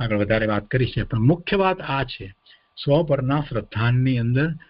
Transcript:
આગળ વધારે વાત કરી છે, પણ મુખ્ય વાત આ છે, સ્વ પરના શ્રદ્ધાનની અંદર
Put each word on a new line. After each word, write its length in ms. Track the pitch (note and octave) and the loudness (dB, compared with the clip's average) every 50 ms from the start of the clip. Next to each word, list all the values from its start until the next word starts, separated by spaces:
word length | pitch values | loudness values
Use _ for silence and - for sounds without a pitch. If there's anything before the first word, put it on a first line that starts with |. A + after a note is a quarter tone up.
આગળ 160 | B2 A2 G#2+ | -4 -2 0
વધારે 300 | G#2 G#2 G2 A2 A2 A2 | 0 2 2 2 2 2
વાત 200 | G#2+ G#2+ G2+ G#2 | 0 -2 -2 -4
કરી 200 | - - B2+ B2+ | -2 0 0 0
છે, 160 | - - A2+ | 0 -2 -4
પણ 160 | G2+ - A#2+ A2 | -4 -2 -2 2
મુખ્ય 380 | A2+ C3+ F3 E3+ - - G3+ | 4 4 4 2 0 -2 0
વાત 240 | G3 F#3+ F#3+ F#3 F#3 | 0 2 0 0 -2
આ 240 | D#3 C3+ C#3 C3+ C3+ | -4 -6 -4 -4 -4
છે, 300 | B2+ - - F#2+ G2 - _ _ _ - _ _ _ _ | -6 -8 -14 -16 -16 -18 _ _ _ -20 _ _ _ _
સ્વ 260 | - - C#3+ C#3+ D#3+ | -8 0 2 2 2
પરના 380 | E3 D3 C#3 C3 B2+ B2+ C#3 D3+ | 4 2 0 0 0 0 0 -2
શ્રદ્ધાનની 760 | D3 - B2+ A2 G2+ - - G#2 A2+ A#2+ B2 B2+ B2+ C3 B2+ A#2+ | -2 -2 -6 -6 -6 -4 -4 0 2 2 2 4 2 2 2 0
અંદર 300 | A#2 A#2+ B2 C3 D3+ E3+ D#3+ - - _ | 0 0 2 2 0 0 -2 -6 -12 _